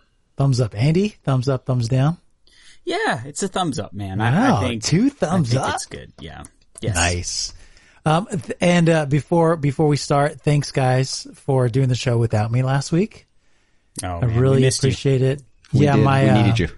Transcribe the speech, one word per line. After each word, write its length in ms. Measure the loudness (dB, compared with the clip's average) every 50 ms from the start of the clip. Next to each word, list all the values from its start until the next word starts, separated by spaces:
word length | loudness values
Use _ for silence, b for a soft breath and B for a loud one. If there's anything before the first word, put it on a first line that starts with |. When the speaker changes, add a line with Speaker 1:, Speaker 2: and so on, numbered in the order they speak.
| _ _ _ _ _ _ _ -2
Speaker 1:
Thumbs 240 | 0 0 2 0
up. 120 | 0 -2 -2
Andy, 340 | 0 0 2 2 2 0 -2 -4 _ -4
thumbs 260 | -2 -2 -2 0 -2
up, 160 | -2 -4 _
thumbs 240 | -4 -2 -2 -2 0
down? 280 | 0 0 0 0 -2 -4 _ _ _ _ _ b b b b b b b b
Speaker 2:
Yeah, 380 | -6 -4 -4 -2 -2 -4 -4 -6
it's 180 | -10 -8 -6 -6
a 40 | -4
thumbs 280 | -4 -4 -4 -4 -4 -6
up, 120 | -8 -10 -10
man. 280 | -10 -8 -6 -4 -2
I, 100 | 0 2 2 2 2 2
Speaker 1:
Wow, 80 | 2 2
Speaker 2:
I 60 | 0 -2
think, 140 | -4 -4 -4
Speaker 1:
two 260 | 0 2 2 2 2
thumbs 400 | 0 -2 -4 -2 0 0 0 0 0
Speaker 2:
I 60 | 0
think 80 | 0 -2
Speaker 1:
up? 60 | -4
Speaker 2:
it's 100 | -6 -8
good. 280 | -10 -14 -16 -16 -18 -20 -18
Yeah. 240 | -18 -16 -16 -16 -18 -20 _ _ _ _ -14 -8
Yes. 140 | -6 -4 0
Speaker 1:
Nice. 580 | 0 0 0 0 -2 -6 -8 -8 -8 -8 -10 -12 b b b b b b b b b b
Um, 200 | 0 0 0 0 -2
th-, 300 | -6 -8 -8 -8 -8 -2
and, 280 | 0 2 2 4 4 4
uh, 160 | 2 2 0
before, 520 | 0 -2 -2 0 0 0 2 2 2 2 0
before 300 | -2 -4 0 0 2 2
we 80 | 2 0
start, 420 | 0 0 0 0 0 0 -2 -4
thanks, 300 | -2 0 0 0 0 -2
guys, 560 | -2 -2 0 2 2 0 0 -2 -6 -12 -12 -16 -20
for 340 | -12 -4 -2 0 0 0 0
doing 220 | 0 0 0 0
the 60 | 0
show 220 | -2 0 0 0 0
without 320 | 0 0 0 0 -2 0
me 140 | 0 -2 0
last 280 | 0 0 -2 -2 0 0
week. 340 | 0 0 -2 -6 -14 _ _ _ _ _ _ _ _ _ _ _ _ _ _ -14 -10
Speaker 2:
Oh, 60 | -8 -8
Speaker 1:
I 120 | -4 -2
Speaker 2:
man, 140 | -2 0 2
we 60 | 2
Speaker 1:
really 200 | 2 4 4 4
Speaker 2:
missed 200 | 4 2 2 0 0
you. 40 | 0
Speaker 1:
appreciate 340 | 0 0 0 0 0 2
it. 220 | 2 0 -2 -4 -8 _ _ _ _ -2 2
Speaker 3:
We 80 | 2
Speaker 1:
Yeah, 160 | 4 4 4 4
Speaker 3:
did. 80 | 4
Speaker 1:
my, 180 | 4 4 4 4
Speaker 3:
We 60 | 4
Speaker 1:
uh, 120 | 4 4
Speaker 3:
needed 180 | 4 4 2 2
you. 100 | 0 -2 -4